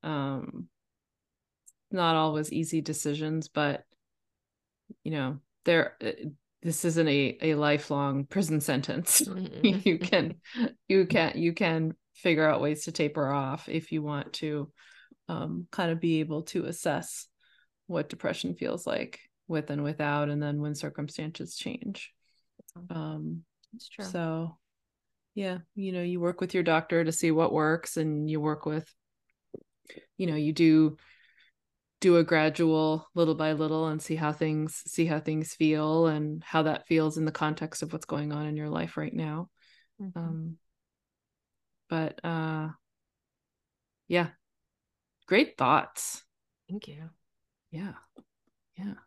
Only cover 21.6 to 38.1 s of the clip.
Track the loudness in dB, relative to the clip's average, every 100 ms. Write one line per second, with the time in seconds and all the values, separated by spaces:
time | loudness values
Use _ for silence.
21.6 | -8 -8 -8 -10 -14 _ _ _ _ _
22.6 | -20 -20 -10 -8 -6 -6 -8 -8 -12 _
23.6 | _ -20 -20 -14 -8 -4 -2 -2 -6 -8
24.6 | _ _ _ _ _ _ _ -8 -6 -6
25.6 | -10 -8 -6 -2 -2 0 -2 -2 -2 0
26.6 | 2 2 4 2 2 2 2 4 4 4
27.6 | 2 2 -2 -2 -2 0 -2 0 0 -2
28.6 | -2 -4 -6 _ _ _ _ _ _ -20
29.6 | _ _ _ -20 _ _ -2 0 0 6
30.6 | 8 8 6 2 _ -20 _ _ _ _
31.6 | _ _ _ _ 6 8 8 4 4 4
32.6 | 2 4 2 0 -4 0 2 4 0 0
33.6 | 0 0 0 -4 -4 -2 -2 0 0 0
34.6 | -2 -6 -12 -2 0 0 -2 -4 -4 0
35.6 | 2 4 2 4 4 2 -2 -6 -2 0
36.6 | 2 0 0 2 2 0 -2 0 -2 -2
37.6 | -6 -8 -8 -10 -6